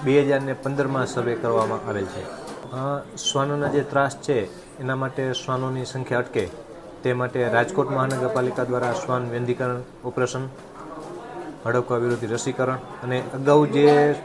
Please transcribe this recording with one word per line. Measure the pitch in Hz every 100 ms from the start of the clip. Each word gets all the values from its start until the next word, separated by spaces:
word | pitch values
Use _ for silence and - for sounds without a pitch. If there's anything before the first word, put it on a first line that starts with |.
બે | 131 143
હજાર | 139 139
ને | 135
પંદરમાં | 131 139 139 135 135 120
સર્વે | 123 120
કરવામાં | 113 120 113 110 110 107
આવેલ | 104
છે. | 95 92 90 - - - -
અ, | 127 139 143 - -
શ્વાનોના | - 143 139 147 143
જે | 143
ત્રાસ | 135 139 139 -
છે | - 131 95 - - -
એના | 131 131
માટે | 131 131 131
શ્વાનોની | 123 - 131 131 127
સંખ્યા | 123 131 123 123
અટકે | 127 120 92 - - - - -
તે | 127
માટે | 123 123 127 120
રાજકોટ | 117 120 131 135
મહાનગરપાલિકા | 131 131 131 123 127 127 117
દ્વારા | 127 123 123
શ્વાન | 117 - 123 120
વેંધીકરણ | 117 120 123 127 123 123 -
ઓપરેશન, | 123 127 123 131 131 131 - - - - - - - - - - 113
હડકવા | 120 120 120
વિરોધી | 120 120 113
રસીકરણ | 117 135 127 131
અને | 131 - - 123 127 113
અગાઉ | 131 139 147 147
જે | 143 147 147 147 147